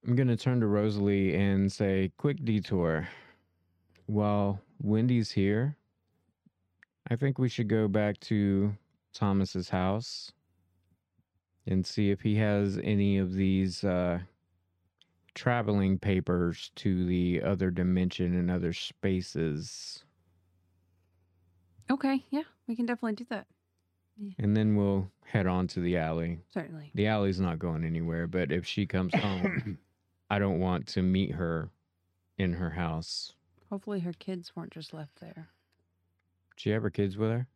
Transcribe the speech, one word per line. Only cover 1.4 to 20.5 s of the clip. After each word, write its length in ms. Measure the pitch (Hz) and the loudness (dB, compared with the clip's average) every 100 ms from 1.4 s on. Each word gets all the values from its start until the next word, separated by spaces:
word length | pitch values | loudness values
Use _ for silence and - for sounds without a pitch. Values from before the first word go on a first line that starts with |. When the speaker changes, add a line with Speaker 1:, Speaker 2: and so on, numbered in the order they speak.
| 98 98 98 | 4 4 2
Speaker 1:
say, 400 | - 101 95 95 - | 2 0 2 0 0
"Quick 280 | 147 143 | -2 -2
detour. 640 | 120 107 90 95 85 80 87 - - _ _ _ _ _ _ _ - | 0 0 0 0 2 0 -2 -10 -20 _ _ _ _ _ _ _ -4
While 540 | 104 104 104 101 101 _ _ | 0 2 2 2 -2 _ _
Wendy's 520 | 101 107 123 123 110 | 0 2 4 2 2
here, 440 | - 98 107 135 147 _ _ _ _ _ _ _ _ _ _ _ _ - | 0 2 2 0 -4 _ _ _ _ _ _ _ _ _ _ _ _ -4
I 80 | 117 | 0
think 220 | 139 131 | 0 0
we 100 | 127 | 0
should 200 | - 110 | 0 2
go 200 | 110 107 | 2 4
back 300 | 101 104 101 | 2 2 -2
to 560 | - 107 101 98 104 104 _ _ _ | 0 2 4 4 2 -2 _ _ _
Thomas's 580 | - 104 98 92 92 90 | -2 0 2 0 -2 -2
house 640 | 95 92 104 123 - - _ _ _ _ _ _ _ _ _ _ _ _ _ - | 0 0 -2 -4 -12 -14 _ _ _ _ _ _ _ _ _ _ _ _ _ -2
and 180 | 95 | -2
see 260 | 92 - 101 | -2 0 0
if 120 | 98 | 2
he 140 | 110 104 | 0 2
has 420 | 107 104 101 98 | 2 2 2 -2
any 400 | - 104 101 98 | 0 2 2 2
of 160 | 92 | 0
these, 500 | 95 95 95 95 90 | 2 2 4 0 -2
uh, 380 | 101 90 90 87 92 _ _ _ _ _ _ _ _ _ _ | -2 0 0 -2 -6 _ _ _ _ _ _ _ _ _ _
traveling 640 | - - 120 107 101 95 95 | -4 0 0 2 2 2 2
papers 720 | 104 92 - 90 87 82 - - | 2 0 2 0 0 -2 -10 -6
to 280 | 101 90 | -2 0
the 380 | 90 90 90 87 | 0 2 2 0
other 280 | - 95 92 | 0 0 0
dimension 640 | 90 90 92 92 - 90 | 0 2 2 0 0 0
and 160 | 90 87 | 0 0
other 220 | 90 87 | 0 -2
spaces." 1300 | 87 - - 98 92 90 - 82 73 80 - - - _ _ _ _ _ | -4 -10 -6 -2 -2 -4 -4 -2 -4 -8 -12 -16 -16 _ _ _ _ _